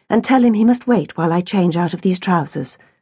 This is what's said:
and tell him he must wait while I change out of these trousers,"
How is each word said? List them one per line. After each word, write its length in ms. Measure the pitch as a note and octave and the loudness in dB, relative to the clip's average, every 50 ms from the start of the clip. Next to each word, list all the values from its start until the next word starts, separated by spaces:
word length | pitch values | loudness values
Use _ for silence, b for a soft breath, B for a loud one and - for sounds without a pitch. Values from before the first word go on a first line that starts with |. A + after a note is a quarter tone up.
| b - | b -2
and 160 | G#3+ A#3 - | -2 -2 0
tell 200 | - C4+ C4 A#3+ | 2 2 4 4
him 100 | A#3+ A3 | 4 4
he 100 | G#3 A3 | 4 4
must 220 | A#3 B3 B3 - | 2 2 2 0
wait 300 | - A#3+ G3 D3 - - | 0 0 0 -2 -4 -4
while 160 | - E3 E3+ | -4 -2 0
I 80 | E3 F3+ | 0 -2
change 360 | F3+ - - G3 F3+ F3 D#3 | -2 -2 0 0 0 0 0
out 160 | E3+ F3 E3 | -2 -2 -4
of 100 | F3 E3+ | -4 -4
these 180 | - F#3+ F#3 F#3 | -2 -2 -2 -2
trousers," 580 | - F#3+ F3+ E3+ D3 C#3+ - D3 C3+ - - b b b b b | -2 0 0 0 -2 -4 -6 -10 -10 -10 -12 b b b b b